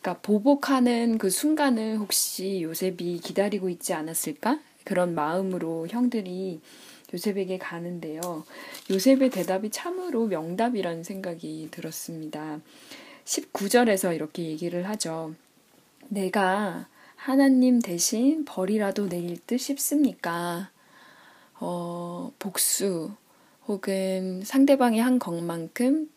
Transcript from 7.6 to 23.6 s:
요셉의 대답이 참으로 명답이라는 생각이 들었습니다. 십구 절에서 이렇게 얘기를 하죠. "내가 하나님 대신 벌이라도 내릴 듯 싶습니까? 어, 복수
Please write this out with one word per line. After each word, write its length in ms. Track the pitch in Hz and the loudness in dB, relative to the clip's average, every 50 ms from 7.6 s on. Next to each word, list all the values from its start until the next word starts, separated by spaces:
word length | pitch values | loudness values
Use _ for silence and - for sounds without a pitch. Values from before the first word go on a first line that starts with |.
| - - 170 170 170 175 180 170 165 160 156 160 175 180 170 156 160 - - - - - - - - - | -6 -10 -8 -8 -8 -8 -8 -8 -8 -8 -6 -6 -4 -4 -6 -8 -10 -14 -18 -18 -16 -16 -16 -16 -4 0
요셉의 400 | 190 190 190 262 269 262 269 254 | 0 4 6 6 6 8 6 2
대답이 400 | - 190 160 180 185 190 214 214 | 2 0 -2 0 0 -2 -2 -4
참으로 560 | - - - 349 370 370 370 349 302 226 233 | -6 -6 -6 -6 -6 -6 -6 -2 0 0 0
명답이라는 800 | 214 180 156 160 165 180 190 226 247 247 202 180 175 170 165 165 | 0 0 -2 -4 -4 0 0 0 0 0 0 -2 -2 -4 -6 -8
생각이 640 | - 196 190 196 180 170 165 - 156 156 156 156 - | -10 -10 -8 -8 -8 -8 -8 -10 -10 -10 -10 -10 -12
들었습니다. 880 | - 175 165 160 165 - - - 165 160 156 151 - 151 151 156 151 156 - - - - - - - - - - - - _ | -12 -10 -10 -10 -10 -10 -10 -10 -10 -10 -10 -8 -8 -8 -8 -8 -10 -10 -12 -18 -20 -20 -20 -20 -20 -20 -18 -20 -20 -18 _
십구 440 | - - - - - - - 196 196 | -4 -4 -4 -4 -6 -6 -4 0 4
절에서 420 | 247 240 247 226 202 190 - 185 | 4 6 6 6 4 2 2 0
이렇게 320 | 165 151 151 156 _ - 170 | 0 -2 -4 -6 _ -8 -6
얘기를 460 | 160 156 156 175 170 175 175 180 196 | -6 -6 -6 -6 -4 -4 -4 -4 -4
하죠. 440 | 214 208 - 165 160 160 160 156 165 _ _ _ _ _ _ _ _ _ _ _ _ _ - - | -4 -4 -4 -6 -4 -6 -8 -10 -12 _ _ _ _ _ _ _ _ _ _ _ _ _ -12 -8
"내가 760 | 202 202 190 185 - 214 196 185 190 208 214 190 165 - 190 _ _ _ - - _ | -4 -2 -2 0 2 2 2 2 2 2 0 -2 -4 -6 -10 _ _ _ -20 -20 _
하나님 640 | - - 277 262 269 277 269 262 254 254 254 247 240 | -10 -2 2 4 6 8 8 8 8 6 6 6 4
대신 640 | 233 - 175 170 - - 226 214 247 277 320 320 285 | 4 0 -2 -2 0 0 2 4 4 4 4 2 -2
벌이라도 640 | - - 190 185 185 214 214 208 196 185 208 208 | -4 -2 -2 0 2 2 2 2 0 0 -2 -2
내릴 300 | 185 175 175 170 175 175 170 _ | -2 -2 -4 -4 -6 -6 -8 _
듯 120 | - 226 254 | -2 -2 -2
싶습니까? 1120 | - - 277 277 - - 294 294 294 233 180 _ - 175 170 170 175 175 170 175 190 - _ _ _ _ _ - - - - - - - - - _ _ _ - | -2 -4 -4 -4 -2 0 2 2 2 2 0 _ -6 -4 -4 -2 -2 -2 -4 -4 -6 -10 _ _ _ _ _ -20 -20 -20 -20 -20 -20 -20 -20 -20 _ _ _ -8
어, 720 | 175 175 175 175 175 175 175 175 175 175 175 175 175 - - _ | -6 -6 -4 -4 -6 -6 -8 -8 -8 -8 -8 -8 -10 -12 -10 _
복수 720 | - 202 185 - - - - - 185 202 180 165 156 202 208 _ _ _ _ _ _ _ _ _ | -10 -6 -2 0 0 0 2 0 0 0 0 -2 -4 -8 -10 _ _ _ _ _ _ _ _ _